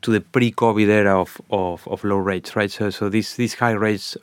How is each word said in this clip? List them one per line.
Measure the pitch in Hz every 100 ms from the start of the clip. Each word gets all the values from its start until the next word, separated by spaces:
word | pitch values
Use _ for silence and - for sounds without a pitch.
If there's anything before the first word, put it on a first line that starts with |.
to | -
the | 107
pre-covid | - 131 120 - 117 107 104
era | 107 101 95
of, | 87 - -
of, | 101 92 85 -
of | 95
low | 101 98
rates, | 95 92 - 110
right? | 104
So, | - 104
so | - 104
these, | 110 101 -
these | 117 -
high | 120
rates | 107 107 101 - -